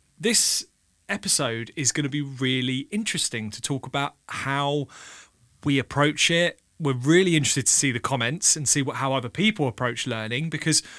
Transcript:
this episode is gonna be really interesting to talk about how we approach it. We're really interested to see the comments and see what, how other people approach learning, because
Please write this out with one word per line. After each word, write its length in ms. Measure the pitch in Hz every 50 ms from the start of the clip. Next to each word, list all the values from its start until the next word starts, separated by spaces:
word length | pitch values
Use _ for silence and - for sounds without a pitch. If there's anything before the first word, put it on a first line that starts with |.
| _ _ _ _
this 460 | 156 226 226 - - - - - - _ _ _ _ _ _ _ _ -
episode 640 | 202 208 - 190 - - - 123 113 113 117 - -
is 160 | - 139 113
gonna 180 | - 160 143 139
be 120 | 135 147
really 640 | 143 139 135 123 135 127 127 131 123 127 131 131 139 -
interesting 580 | 202 208 226 - - 160 - - - 117 110 107
to 100 | - -
talk 240 | - - 143 131 -
about 300 | 135 - 143 139 139 - _ _ -
how 580 | - - - 135 139 139 143 143 147 147 135 - - - - - - - - _ _ _ _ _ _ _ -
we 140 | 151 143 135
approach 520 | 131 - - 139 143 151 - - - -
it. 280 | 170 170 175 170 - _ _ _ _ _
We're 140 | 165 139 131
really 420 | 123 123 143 165 180 190 185 165
interested 300 | 156 139 - - 143 120
to 40 | -
see 200 | - - - 139
the 80 | 117 117
comments 560 | - - 139 127 113 120 147 180 - - -
and 120 | 160 143
see 140 | - - 147 135
what, 140 | 135 120
how 160 | 120 135 135 135
other 160 | 135 120 117
people 380 | - - 175 220 214 - 147
approach 380 | 127 107 - 127 120 113 - -
learning, 440 | 127 117 113 110 110 120 127 160 165
because 340 | - 147 - 160 151 - - - -